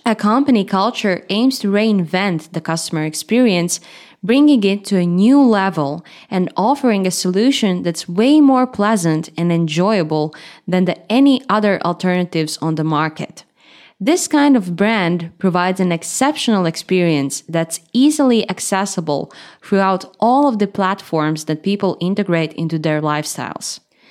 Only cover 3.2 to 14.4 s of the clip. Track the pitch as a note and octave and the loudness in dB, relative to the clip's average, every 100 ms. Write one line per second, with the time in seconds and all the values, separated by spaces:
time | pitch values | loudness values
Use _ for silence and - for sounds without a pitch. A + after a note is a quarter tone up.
3.2 | - A#3 B3 F3+ F3 - - - - _ | -2 2 2 2 -2 -6 -12 -20 -20 _
4.2 | F#3 C4 D4 C4 G3 G3+ - F#3+ F3 F3 | -2 2 4 4 2 -2 -2 0 0 2
5.2 | G#3+ C#4+ C4 G#3 F#3+ D#3+ C#3 D#3+ - - | 4 6 4 4 0 -2 -4 -6 -12 -20
6.2 | - F#3 F3+ - G#3 C#4+ B3 G3+ F#3 E3+ | -6 -4 -2 -2 0 0 0 0 0 -2
7.2 | F#3 F#3 B3 C4+ G#3 F3+ F3 E3 - F3 | -2 0 0 2 0 0 -4 -6 -6 0
8.2 | B3 D4+ C#4+ B3+ B3+ A3+ G#3 A3+ E3 D#3 | 4 6 6 4 0 0 0 2 0 0
9.2 | - - F3 E3+ E3 D3+ F#3+ G#3+ D#3 D#3 | -4 -4 0 0 0 0 0 0 0 -2
10.2 | D3+ - - - - F#3 F3+ E3+ - A#3 | -2 -6 -20 -16 -4 0 0 -4 -2 2
11.2 | C#4 C4 - G#3 G#3 F#3+ E3+ E3+ F#3 F3+ | 4 2 0 0 0 0 -2 -2 0 0
12.2 | F3 E3 D#3 - D#3+ D#3+ D#3 D3+ D#3 D#3 | -2 -2 -4 -4 -4 -2 0 0 -2 -6
13.2 | - - _ _ _ - - _ G3+ F4 | -14 -14 _ _ _ -20 -20 _ 0 0
14.2 | - D4+ | 0 2